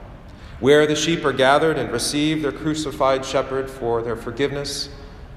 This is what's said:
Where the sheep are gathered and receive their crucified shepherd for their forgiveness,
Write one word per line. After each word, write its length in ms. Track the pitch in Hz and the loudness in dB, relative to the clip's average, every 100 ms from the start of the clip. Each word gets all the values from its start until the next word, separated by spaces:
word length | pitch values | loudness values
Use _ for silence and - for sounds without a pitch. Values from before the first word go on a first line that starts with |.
| - - - - - - | -18 -18 -18 -18 -16 0
Where 260 | 127 151 151 | 6 6 6
the 100 | 151 | 2
sheep 300 | 165 170 151 | 0 0 0
are 80 | |
gathered 440 | 123 131 147 160 147 | 4 4 6 4 0
and 140 | 110 | -2
receive 500 | 120 - 147 151 156 | -2 -2 0 0 0
their 100 | 143 | -2
crucified 760 | - 156 151 139 - 135 135 - | -2 -2 -2 -4 0 2 2 0
shepherd 440 | 139 131 135 131 | -2 0 -2 -4
for 340 | - 120 117 | -4 -2 0
their 120 | 117 110 | -2 -6
forgiveness, 760 | - - 139 143 143 - - - - - - | -6 -2 -2 -2 -6 -6 -8 -12 -16 -16 -16